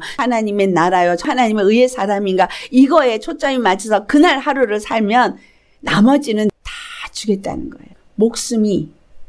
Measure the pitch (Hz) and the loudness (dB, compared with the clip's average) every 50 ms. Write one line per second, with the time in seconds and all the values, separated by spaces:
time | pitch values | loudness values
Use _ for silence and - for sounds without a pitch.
0 | - - - - 269 247 240 226 220 208 202 202 196 196 180 160 165 180 185 180 | -6 -8 -6 -4 -2 0 0 0 -2 -2 -2 0 0 2 2 2 2 2 2 2
1 | 175 175 175 170 - 294 277 247 247 220 214 214 196 196 220 240 254 254 254 - | 2 2 0 -2 -2 -4 -2 -2 -2 0 0 2 2 4 4 4 2 2 0 -4
2 | 196 202 202 202 208 190 185 185 185 175 - - - - - 254 277 254 349 320 | -4 -4 -2 -2 -2 -2 0 0 0 0 -2 -8 -12 0 4 4 6 6 6 4
3 | 269 247 220 220 - 330 320 320 - 277 269 254 233 190 190 196 - 220 214 226 | 2 2 0 -2 -6 -8 -8 -4 -4 -2 -2 0 0 0 0 0 0 -2 -2 -2
4 | 220 - - 294 320 359 285 269 262 294 269 269 254 208 208 208 214 - - 226 | 0 2 4 4 4 4 2 0 -2 -2 0 0 0 0 -2 -4 -4 -4 -2 -2
5 | 214 202 220 247 240 - - - - _ _ _ _ _ _ _ - - - - | 0 2 2 2 2 0 -2 -8 -16 _ _ _ _ _ _ _ -6 -2 2 4
6 | 208 254 285 285 285 240 214 208 214 208 - _ _ - - - - - - - | 4 4 4 2 0 -2 -2 -2 -2 -2 -4 _ _ -18 -16 -16 -16 -16 -16 -16
7 | - - - - - 214 202 196 - - - - - - - - - - - _ | -16 -14 -14 -8 -4 -4 -4 -4 -4 -8 -8 -8 -10 -12 -14 -16 -20 -20 -20 _
8 | _ _ _ - 214 233 233 - - - 240 220 214 214 196 - 160 - - _ | _ _ _ 0 0 0 0 -4 -6 -4 -2 0 0 0 0 -2 -4 -6 -12 _
9 | _ _ - - - | _ _ -18 -18 -18